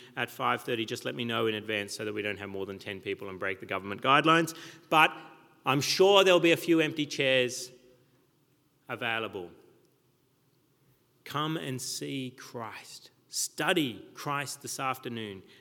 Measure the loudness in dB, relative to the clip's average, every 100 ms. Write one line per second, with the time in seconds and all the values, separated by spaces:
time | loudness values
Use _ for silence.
0 | -14 -6 -6 -2 0 0 -2 -2 -2 -4
1 | -6 -6 -2 0 0 0 -4 -4 -4 -6
2 | -6 -4 -4 -6 -8 -8 -8 -8 -10 -10
3 | -6 -6 -8 -6 -6 -6 -6 -6 -6 -4
4 | 2 4 6 6 4 -4 -16 -18 2 6
5 | 6 2 -18 -20 -20 _ 0 0 2 4
6 | 6 8 8 8 6 4 4 4 2 0
7 | -6 0 2 4 2 -2 -12 -16 _ _
8 | _ _ _ _ _ _ _ _ -12 -6
9 | -2 -2 -2 -6 -10 -14 _ _ _ _
10 | _ _ _ _ _ _ _ _ _ _
11 | _ _ -8 -4 -2 -4 -4 -6 -6 -8
12 | -8 -8 -8 -12 -16 -12 -12 -14 -18 -20
13 | -20 _ _ -6 -6 -2 0 2 0 -4
14 | -14 -12 -6 -4 -4 -10 -10 -6 -4 -4
15 | -6 -8 -8 -10 -16 -20